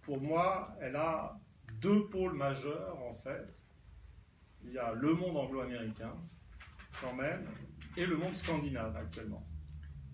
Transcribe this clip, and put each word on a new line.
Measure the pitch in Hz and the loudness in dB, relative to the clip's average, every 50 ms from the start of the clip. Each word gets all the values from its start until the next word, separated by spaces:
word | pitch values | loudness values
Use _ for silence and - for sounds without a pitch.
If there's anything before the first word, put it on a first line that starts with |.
Pour | - 147 139 135 | -4 -2 -2 0
moi, | 135 151 160 170 180 190 190 185 196 - - - | 2 4 6 6 8 6 6 4 0 -4 -8 -6
elle | 139 127 135 | -4 -2 2
a | 147 160 165 160 156 - - - - - - - - - - 113 110 | 2 2 2 2 0 -2 -4 -8 -12 -16 -20 -20 -20 -14 -10 -8 2
deux | 123 196 208 214 202 | 6 8 8 8 8
pôles | - - 185 185 180 160 | 6 2 2 2 2 2
majeurs, | 143 139 139 139 135 139 143 151 170 190 185 170 139 | 2 2 2 2 0 -2 -2 -2 -2 -4 -6 -6 -6
en | 127 120 117 | -6 -8 -8
fait. | - - 131 147 - - - - - - - - - - - - - - - - - - - - - - - - - - | -8 -6 -6 -6 -6 -6 -10 -14 -18 -20 -20 -20 -20 -20 -20 -18 -18 -18 -18 -20 -20 -20 -20 -20 -20 -20 -20 -20 -16 -12
Il | 123 | -8
y | 123 | -4
a | 127 120 113 113 | -2 -2 0 0
le | 120 139 151 165 | 4 6 6 6
monde | 175 185 180 160 | 6 4 2 2
anglo-américain, | 143 131 123 135 131 123 123 123 120 113 110 107 - 113 117 - - - - - - - - - - - - - - - - - - | 0 0 0 -2 -2 -2 -2 -4 -4 -4 -4 -6 -6 -8 -8 -8 -10 -12 -12 -14 -18 -18 -18 -18 -18 -18 -18 -16 -18 -18 -14 -10 -6
quand | 131 127 123 | -6 -4 -2
même, | 131 135 151 180 - - - - - - - - - - - - | 0 0 0 0 0 -4 -8 -8 -10 -12 -12 -12 -14 -14 -8 0
et | 175 175 | 2 4
le | 175 165 | 4 4
monde | 151 175 185 - | 4 4 2 0
scandinave, | 190 - 175 165 156 147 143 131 120 113 110 - | 0 0 2 2 2 2 2 0 0 0 -2 -2
actuellement. | 113 113 - - - 110 107 104 - 80 - - - - - - - - - - - - - | -2 -4 -4 -6 -6 -4 -4 -6 -6 -6 -8 -8 -8 -8 -8 -10 -10 -10 -10 -10 -10 -10 -10